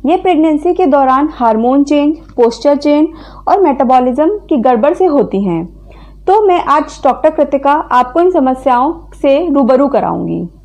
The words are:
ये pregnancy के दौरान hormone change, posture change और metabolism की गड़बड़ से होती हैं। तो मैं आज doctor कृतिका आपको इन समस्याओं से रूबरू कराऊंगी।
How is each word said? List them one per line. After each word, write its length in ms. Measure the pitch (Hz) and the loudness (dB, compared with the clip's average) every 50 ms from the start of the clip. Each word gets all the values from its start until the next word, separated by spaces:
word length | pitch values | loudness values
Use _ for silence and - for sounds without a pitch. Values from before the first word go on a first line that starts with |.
| - | 0
ये 100 | 254 339 | 0 -2
pregnancy 580 | 370 370 381 359 302 311 320 302 294 - 349 349 | 0 0 0 0 2 2 0 0 -2 -2 -2 -2
के 120 | 370 370 | 0 0
दौरान 420 | 277 269 285 269 262 262 269 294 302 | 0 2 2 2 2 2 0 0 -2
hormone 520 | - - 247 226 220 220 226 247 262 285 285 | -4 -2 -2 0 0 0 0 0 2 0 0
change, 320 | 285 294 294 285 294 320 | 2 0 0 0 0 -2
posture 600 | 311 - - - - 240 233 233 - - 285 285 | -4 -10 -12 -2 0 0 0 0 0 0 0 0
change 320 | 285 294 294 294 294 311 - - - - - - - - - | 2 0 0 2 2 0 -2 -4 -14 -20 -20 -20 -10 -2 0
और 140 | 359 415 | 0 2
metabolism 680 | 381 302 269 269 269 240 262 254 254 254 240 277 302 330 | 2 0 2 0 0 2 2 2 2 0 0 0 0 -2
की 280 | 415 415 - - 320 | -2 -4 -4 -4 -2
गड़बड़ 380 | 254 220 262 247 226 226 330 359 | 0 2 0 0 2 0 0 0
से 120 | - 370 | 0 0
होती 380 | 359 294 285 214 - - 196 202 | 2 2 0 0 0 -2 -4 -2
हैं। 220 | 185 170 165 175 180 - - - - - - - - - - - | -2 -4 -4 -6 -8 -14 -20 -20 -20 -20 -20 -20 -20 -20 -8 -2
तो 200 | - 381 440 427 | 0 2 2 4
मैं 180 | 381 359 349 - | 2 2 0 0
आज 360 | - 277 311 302 302 - - - | 0 0 0 -2 -4 -12 -2 -2
doctor 260 | 269 247 254 - 311 | -2 -2 2 0 -2
कृतिका 420 | 311 311 285 - - 277 277 277 | 0 0 -2 0 -2 -2 0 0
आपको 480 | 285 311 - - - 254 247 247 - 320 | 0 0 -2 0 0 0 0 0 0 0
इन 100 | 349 370 | 0 2
समस्याओं 640 | 359 330 262 262 262 254 - 269 247 240 254 302 330 - - - - - | 2 2 0 0 -2 -2 -2 0 0 0 0 -2 -4 -8 -14 -20 -12 -4
से 300 | - 277 269 294 359 349 | 0 2 2 2 0 0
रूबरू 360 | 277 269 262 220 262 254 285 277 | 0 0 2 2 2 2 2 0
कराऊंगी। 600 | 277 214 185 170 170 170 175 165 165 170 175 170 - - | 0 -2 -2 -2 -4 -6 -6 -6 -6 -8 -8 -10 -14 -20